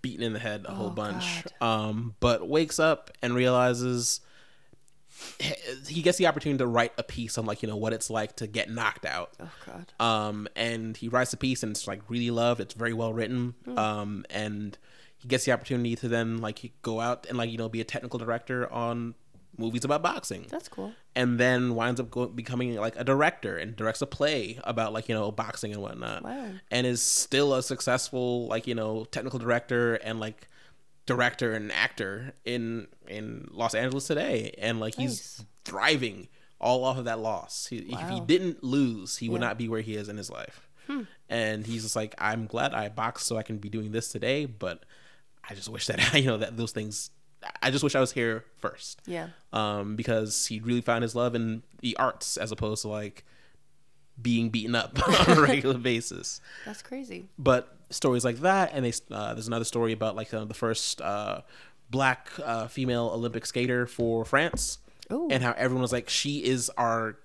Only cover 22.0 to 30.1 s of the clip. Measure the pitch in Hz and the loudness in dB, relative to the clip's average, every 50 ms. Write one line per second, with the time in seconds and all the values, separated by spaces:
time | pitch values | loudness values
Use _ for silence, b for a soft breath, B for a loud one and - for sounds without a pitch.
22 | 123 117 - 123 123 110 113 120 113 123 127 123 127 123 117 104 107 117 - - | -4 -4 -2 -2 -2 -2 -4 -8 -6 -4 -2 -2 0 0 0 -2 -2 -2 -2 -2
23 | 123 127 135 139 151 165 - - - 101 95 82 78 107 113 104 110 110 110 - | 2 4 4 6 4 2 2 -2 -6 -6 -4 -4 -6 -8 -6 -2 -2 -2 0 -2
24 | - - - - 143 151 156 131 104 107 113 127 - - 110 113 113 107 107 110 | -4 -6 0 0 0 2 2 0 -2 -4 -8 -8 -6 -4 -2 0 0 0 -2 -4
25 | 110 - 113 107 104 107 107 113 110 104 - - - 107 104 104 98 - - 60 | -2 -2 0 0 0 -2 -2 -4 -6 -6 -6 -8 -6 -6 -6 -6 -8 -8 -8 -8
26 | 60 - - - - - 240 277 254 214 190 185 - - - 123 127 123 123 117 | -6 -6 -6 -6 -8 -8 -10 -8 -10 -10 -12 -14 -8 -2 0 2 2 2 2 2
27 | - - - - - - - 135 143 143 135 127 123 - 135 - - 131 123 123 | 2 2 2 2 2 2 4 4 6 6 4 2 0 -2 -4 -2 2 2 2 2
28 | - - - 127 123 123 123 123 120 117 110 113 - 127 117 117 110 110 110 110 | 0 -2 -2 0 0 2 0 0 0 -2 -2 -2 -2 -2 -2 -2 -2 -2 -2 -4
29 | 113 - - - 110 131 127 127 117 120 120 120 - - 127 120 120 117 113 - | -6 -6 -6 -6 -4 -4 -4 -2 2 2 2 2 2 0 2 2 4 4 2 0
30 | - 113 | -2 -4